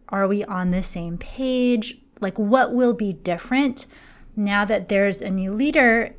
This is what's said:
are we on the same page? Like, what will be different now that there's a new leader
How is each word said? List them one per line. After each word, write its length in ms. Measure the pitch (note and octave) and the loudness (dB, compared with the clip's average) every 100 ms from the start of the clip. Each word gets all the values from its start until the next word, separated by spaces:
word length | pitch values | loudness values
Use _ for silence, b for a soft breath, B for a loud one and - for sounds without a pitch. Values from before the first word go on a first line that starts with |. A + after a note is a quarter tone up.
| - | -6
are 180 | G3 G3 | 0 2
we 160 | G3+ | 0
on 260 | G#3 F#3 F3+ | -2 -2 0
the 120 | F3+ | 0
same 360 | F3+ F3 E3+ E3+ | -2 -6 -6 -8
page? 840 | - - C4 B3+ B3 A#3+ - - _ - | -10 -4 0 2 4 2 0 -10 _ -6
Like, 180 | F#3+ F#3+ | -4 -2
what 340 | G#3 B3+ B3 | 0 2 2
will 220 | B3 B3 | 2 0
be 180 | A#3 G3+ | 0 -4
different 720 | E3+ F3+ E3+ - C4 C#4 B3 - B B B B | -4 -4 -6 -2 0 0 -4 -12 B B B B
now 300 | - G3+ G3+ | -4 0 0
that 240 | G#3 G#3 F3+ | 2 0 0
there's 320 | G3 G3+ F#3+ | 2 2 0
a 80 | G3+ | -4
new 240 | F#3+ F#3+ | -4 -2
leader 640 | G#3+ C#4+ D4+ B3 A3+ A3 | 0 2 4 4 4 0